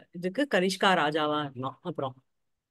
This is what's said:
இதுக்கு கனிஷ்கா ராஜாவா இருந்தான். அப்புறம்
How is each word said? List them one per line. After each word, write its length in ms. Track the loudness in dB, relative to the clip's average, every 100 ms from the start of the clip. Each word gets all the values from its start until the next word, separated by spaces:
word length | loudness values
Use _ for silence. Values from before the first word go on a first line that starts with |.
| -12
இதுக்கு 360 | -8 -6 -2 0
கனிஷ்கா 260 | 2 2 2
ராஜாவா 680 | 4 4 2 0 0 -2 -4
இருந்தான். 280 | -6 -10 -8
அப்புறம் 320 | -10 -6 -6 -8 _ _ _ _ _